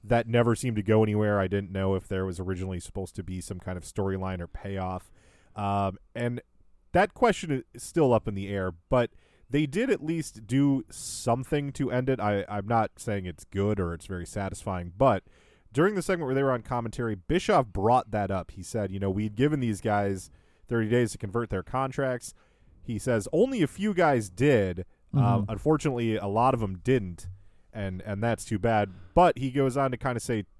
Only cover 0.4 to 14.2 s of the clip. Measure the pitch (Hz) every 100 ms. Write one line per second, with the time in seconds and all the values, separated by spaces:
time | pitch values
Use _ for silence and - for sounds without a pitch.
0.4 | 117 113 127 107 98 110 107 104 107 104
1.4 | 95 101 98 95 95 95 - 95 95 90
2.4 | 92 92 92 90 - - 95 - 92 92
3.4 | - 90 - 90 - - 98 95 92 92
4.4 | 85 - 98 98 92 92 - - _ _
5.4 | _ - 101 101 98 95 _ 117 120 120
6.4 | _ _ _ _ _ 175 208 - 240 -
7.4 | 165 135 - 117 - 170 143 113 - 98
8.4 | 98 101 92 85 _ 127 120 - _ _
9.4 | _ 143 151 165 254 214 151 165 - 107
10.4 | 104 131 143 135 - - - - - 120
11.4 | 131 147 143 - 135 123 127 - 104 101
12.4 | 92 104 98 117 107 - - 101 90 82
13.4 | - 98 101 101 87 85 - 90